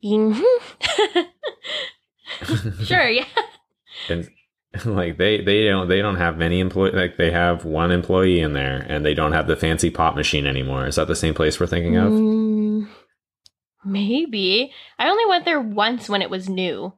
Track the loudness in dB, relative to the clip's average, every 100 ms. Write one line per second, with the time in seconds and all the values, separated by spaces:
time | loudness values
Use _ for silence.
0 | 0 2 2 4 4 2 0 -6 -4 0
1 | 0 0 -2 _ -12 -12 -10 -10 -10 -14
2 | _ _ -16 -14 -4 -4 -4 -6 -2 2
3 | 2 0 -2 -4 -6 -12 _ _ _ -16
4 | -6 -6 -6 _ _ _ _ -8 -4 -2
5 | -2 0 2 2 2 2 4 2 2 2
6 | 2 0 -2 0 0 0 0 0 0 2
7 | -2 0 0 2 0 0 -2 -2 2 0
8 | 2 2 4 4 2 -2 -2 -4 -4 -2
9 | 0 0 2 0 0 0 0 0 0 2
10 | 0 2 0 0 0 -2 -4 -4 -2 -2
11 | 0 0 0 2 0 0 -2 0 2 2
12 | 4 4 2 2 0 0 0 -2 -6 -14
13 | _ _ _ _ _ _ _ _ -6 -2
14 | 0 0 -2 -2 0 0 0 -8 -20 -4
15 | 0 2 2 2 2 -2 -2 0 0 0
16 | -2 -2 -2 -4 -4 -4 -2 -4 -8